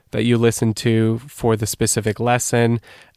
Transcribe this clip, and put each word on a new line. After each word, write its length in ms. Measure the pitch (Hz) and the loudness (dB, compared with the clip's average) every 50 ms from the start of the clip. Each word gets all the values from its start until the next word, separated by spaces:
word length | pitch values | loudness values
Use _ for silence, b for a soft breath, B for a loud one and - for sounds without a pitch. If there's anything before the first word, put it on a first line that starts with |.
| b b | b b
that 140 | - 117 117 | -4 -2 0
you 120 | 120 120 113 | 2 2 4
listen 360 | 117 117 110 - 120 113 107 | 2 2 2 2 -2 -2 -2
to 440 | - - 120 113 113 113 110 110 117 127 147 | -2 0 0 2 2 2 0 0 -2 -6 -12
for 260 | - - - 117 110 | -14 -4 0 0 0
the 100 | 107 107 | 0 -2
specific 520 | - - - 113 107 - - 101 110 98 - | -6 -4 -4 -2 -2 -2 -2 -2 -4 -4 -2
lesson. 640 | 113 123 123 123 - - - 120 117 117 117 113 B B B B B B B | 0 0 0 0 0 0 0 2 2 2 0 -2 B B B B B B B